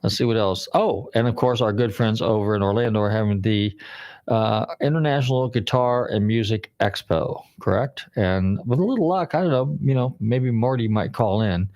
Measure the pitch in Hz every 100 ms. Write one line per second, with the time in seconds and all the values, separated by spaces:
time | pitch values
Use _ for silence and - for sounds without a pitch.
0 | 107 - 123 113 101 92 - 165 214 95
1 | 135 113 120 117 127 120 117 104 120 107
2 | 117 110 113 110 104 107 98 104 120 110
3 | 104 107 107 101 101 107 104 101 - -
4 | - - - 113 110 110 - - 143 160
5 | 156 143 127 131 127 120 - 127 123 123
6 | 120 107 104 113 104 110 - _ 101 -
7 | - 82 71 - - _ - 98 131 -
8 | - - 95 92 95 98 - 123 190 254
9 | 165 185 170 151 180 131 131 147 135 135
10 | 127 131 107 123 127 117 120 131 113 107
11 | 98 - 110 98 110 87 95